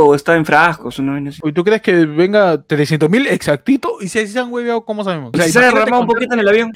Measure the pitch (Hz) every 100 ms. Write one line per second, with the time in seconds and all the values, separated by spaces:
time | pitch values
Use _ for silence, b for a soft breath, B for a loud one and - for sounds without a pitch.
0 | 151 143 - 170 151 151 170 160 120 -
1 | 135 143 143 143 151 151 180 214 - 175
2 | 160 151 185 208 190 156 - 147 143 151
3 | 156 220 277 190 - 147 - 269 349 381
4 | 185 226 214 226 247 240 240 233 226 214
5 | 196 170 127 139 170 214 247 240 220 247
6 | 233 233 240 240 202 214 226